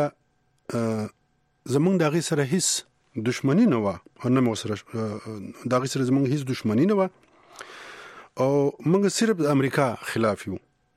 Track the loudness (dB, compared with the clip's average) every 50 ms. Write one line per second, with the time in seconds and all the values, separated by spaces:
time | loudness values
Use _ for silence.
0 | 2 0 -4 _ _ _ _ _ _ _ _ _ _ _ -4 -2 -2 0 -2 -2
1 | -4 -6 -10 _ _ _ _ _ _ _ _ _ _ -2 0 2 2 4 2 4
2 | 2 2 2 0 -2 0 0 0 0 0 0 0 0 0 -2 -4 -6 _ _ _
3 | _ _ _ -4 -2 -2 -2 0 0 2 4 4 4 4 4 2 0 -2 -4 -4
4 | -12 -20 _ _ 0 2 2 4 4 2 0 -2 -4 -6 -8 -8 -8 -10 -8 -6
5 | -6 -6 -6 -8 -10 -12 -12 -12 -12 -14 -16 -12 -4 -2 0 0 0 -2 -2 -2
6 | 0 2 2 2 2 0 -2 -2 -2 -4 -6 -4 -2 0 2 2 4 4 4 2
7 | 0 -2 -4 _ _ _ _ _ _ _ -20 -20 -20 -18 -18 -20 -18 -18 -18 -18
8 | -20 -20 -20 -20 -20 -20 _ 0 0 2 2 2 2 0 -2 -2 0 2 2 4
9 | 4 2 2 2 2 2 2 2 2 2 4 4 2 2 2 2 2 2 0 -4
10 | -8 -6 -2 0 2 2 0 0 -4 -8 -10 -10 -10 _ _ _ _ _ _